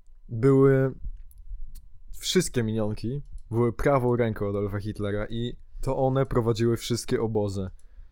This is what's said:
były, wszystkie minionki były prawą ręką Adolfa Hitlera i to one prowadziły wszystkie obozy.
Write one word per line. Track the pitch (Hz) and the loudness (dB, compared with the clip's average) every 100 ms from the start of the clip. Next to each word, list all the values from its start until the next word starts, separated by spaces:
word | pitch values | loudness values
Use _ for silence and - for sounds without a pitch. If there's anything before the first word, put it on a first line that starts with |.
| - - - | -20 -20 -10
były, | 113 131 135 135 135 135 - - - - - - - - - - - - - | 2 6 8 8 6 2 -2 -8 -8 -12 -14 -10 -8 -8 -10 -14 -16 -12 -8
wszystkie | - 190 - - | 0 2 2 0
minionki | 110 110 104 104 110 139 - - - | 0 0 -2 -2 -4 -6 -8 -12 -4
były | 113 120 | 0 0
prawą | 110 147 139 123 120 | 2 2 4 4 2
ręką | 117 107 101 | 2 0 -2
Adolfa | 101 101 101 | -2 -2 -4
Hitlera | 104 104 101 104 107 | -6 -4 -4 -2 -4
i | 117 120 - - - | -4 -6 -8 -12 -6
to | - 135 | -2 2
one | 131 131 135 | 2 2 2
prowadziły | 123 113 110 117 117 | 2 2 2 2 0
wszystkie | - 117 - 123 | -2 -4 0 0
obozy. | 110 110 104 98 92 - - - - | 0 0 0 -2 -6 -10 -18 -20 -18